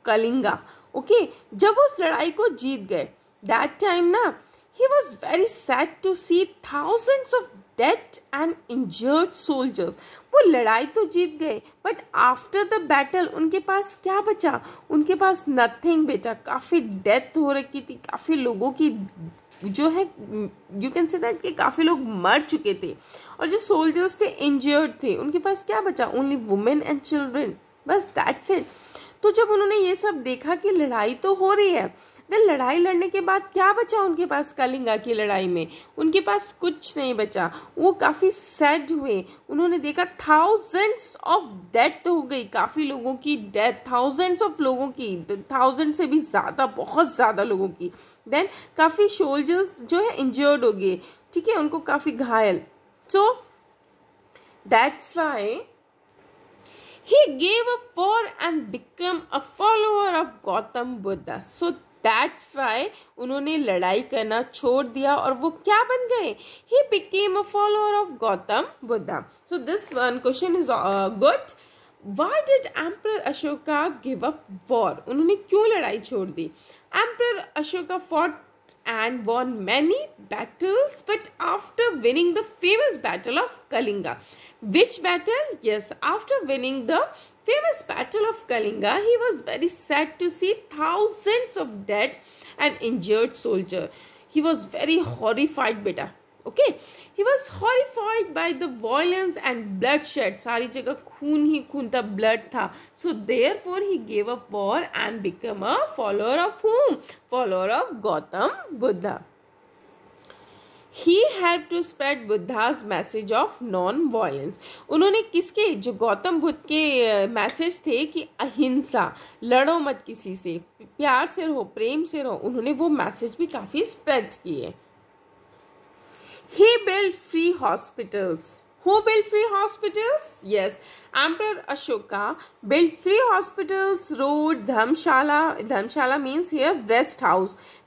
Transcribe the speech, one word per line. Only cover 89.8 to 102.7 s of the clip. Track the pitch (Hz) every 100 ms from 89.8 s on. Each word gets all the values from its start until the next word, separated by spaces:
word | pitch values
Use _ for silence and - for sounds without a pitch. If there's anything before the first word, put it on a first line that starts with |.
| - 294 311 -
to | 349
see | 339 370 440 -
thousands | 302 311 370 427 - 403 466 494 392
of | 277 208 202
dead | 208 247 - - - - -
and | 285 -
injured | 233 233 175 214 247 -
soldier. | 233 190 175 180 160 - - - _
He | 311
was | 311 302 196
very | - 294 330
horrified, | 320 120 220 226 311 - 233 220
beta. | 202 - 190 - _ _ -
Okay, | - 539 302 - - -
he | -
was | 427 539 - -
horrified | 453 508 523 466 415 453 359
by | 320 339
the | 269 339
violence | 247 220 269 349 370 381 -
and | 269 240 208 190
bloodshed. | 233 302 302 294 208 196
सारी | 240 233 247 262
जगह | 240 277 -
खून | - 285 302 302
ही | 302 -
खून | 285 233 247
था, | 214 196
blood | 220 226 -
था. | 254 190